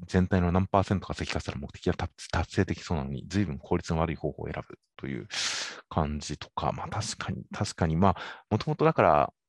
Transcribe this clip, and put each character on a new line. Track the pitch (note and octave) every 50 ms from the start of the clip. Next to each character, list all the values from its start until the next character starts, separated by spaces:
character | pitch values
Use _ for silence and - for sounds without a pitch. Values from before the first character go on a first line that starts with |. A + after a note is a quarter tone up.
| F2
全 | - - F#2 F2+
体 | - G2 F2+
の | F2+ F2
何 | E2+ F#2 F#2+
パ | - - G2
ー | F#2
セ | - G2+
ン | F2
ト | -
か | - -
石 | - E2 -
化 | - D#2+
し | -
た | -
ら | -
目 | C2+ C#2+ -
的 | - - -
が | F2+ E2+
達-、 | - - - _ - - -
達 | - F2 E2+ - -
成 | - F#2
で | - F2
き | -
そ | - - F2+
う |
な | D#2 C2
の | C2+
に、 | C#2 B1+ -
随 | - F#2 G2+ G2+
分 | E2 C#2
効 | C#2 - - F#2
率 | E2+ - - E2+
の | D#2+
悪 | E2 E2 D#2+
い |
方 | - - D2
法 | - - -
を |
選 | - - - -
ぶ | - - _ _ _ _
と | - -
い | C#2 C2+ A1+
う | G1+ - - - - - - - - - - - - -
感 | - F2+ D#2 D2 D2 D2
じ | - - D2+
と | - - -
か、 | - - - C2
ま | G1+ - -
あ、 | -
確 | - A2 - - -
か | - - -
に、 | - - - - -
確 | - G#2 - -
か | - F2+
に、 | D#2+ D#2
ま | E2 G2+ F#2+
あ、 | F2 - - - - - - -
も | G3+
と | G#3 - D#3
も | D3+
と | - D3+
だ | D#3+ D#3+
か | -
ら、 | G#2+ F2 D2+ D2 B1+ - _ _ _